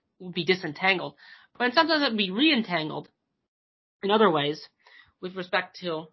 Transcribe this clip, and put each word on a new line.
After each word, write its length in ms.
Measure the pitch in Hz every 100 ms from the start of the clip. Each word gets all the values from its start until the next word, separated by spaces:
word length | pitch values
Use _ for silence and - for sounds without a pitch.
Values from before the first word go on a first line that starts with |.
| _ -
would 160 | 185
be 100 | 175
disentangled. 720 | 156 185 165 143 190 185 143 - - - _ -
But 120 | 240
in 40 |
some 160 | 285 320
sense, 140 | 311
it 80 | 269
would 80 | 220
be 120 | 190
reentangled 760 | 196 320 262 208 170 156 143 - _ _ _ _ _ _ _ _ _
in 80 | 196
other 200 | 214 202
ways 360 | 156 143 151 - _ _ - - _
with 140 | 185
respect 460 | 185 180 185 180 -
to 240 | 180 160 165